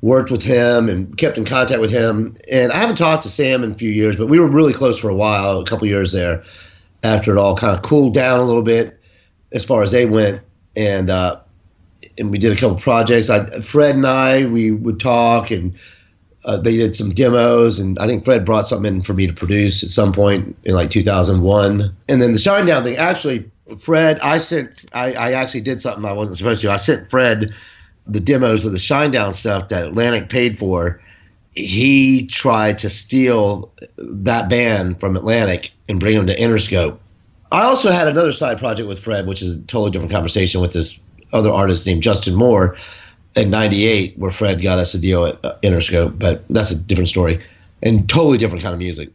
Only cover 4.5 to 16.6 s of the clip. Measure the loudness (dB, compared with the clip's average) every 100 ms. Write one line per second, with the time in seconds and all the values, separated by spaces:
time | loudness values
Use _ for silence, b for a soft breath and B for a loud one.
4.5 | 4 2 2 0 0 -2 0 2 2 0
5.5 | -2 -4 -4 -2 0 0 -2 -2 -4 B
6.5 | B B B B _ 0 0 2 2 2
7.5 | 2 0 -2 2 2 4 2 2 2 2
8.5 | 0 2 0 0 -6 b b b _ _
9.5 | -8 -2 0 2 2 2 2 2 -2 -12
10.5 | _ _ -4 -2 0 0 0 0 -4 _
11.5 | _ _ _ _ _ -20 -10 -6 0 0
12.5 | 2 0 0 0 2 4 2 4 0 0
13.5 | -10 -2 2 2 2 0 2 2 2 0
14.5 | 0 0 -2 -4 -4 0 2 4 2 0
15.5 | -6 -6 -10 B B B B _ _ -6
16.5 | -2